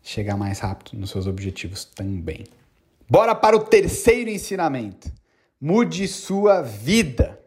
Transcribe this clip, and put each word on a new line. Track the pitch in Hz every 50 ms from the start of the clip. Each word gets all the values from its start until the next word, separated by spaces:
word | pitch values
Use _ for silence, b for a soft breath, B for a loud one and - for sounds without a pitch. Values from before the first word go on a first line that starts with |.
chegar | _ - - 110 101 104 101
mais | 98 101 101 98 -
rápido | - 98 95 - - - - 107
nos | 95 95
seus | - 98 92
objetivos | 98 92 95 98 95 - - - 87 95 - -
também. | _ _ - 98 98 98 90 82 85 95 - 98 - _ _ _ _ _ _ _ _ _ _ _
Bora | - 113 180 220 226 220
para | - - 214 220
o | 214
terceiro | 214 - 226 202 190 170 - - - 240 233 247 240 220
ensinamento. | 214 196 - - 196 185 170 156 135 127 110 101 95 _ - - - - _ _ _ _ _ _ _ _
Mude | 135 151 185 233 240 175 160 180 196
sua | 185 - - - - 190 196 208 208 196 180 151
vida. | 123 107 101 110 139 208 226 208 139 120 - - - - - _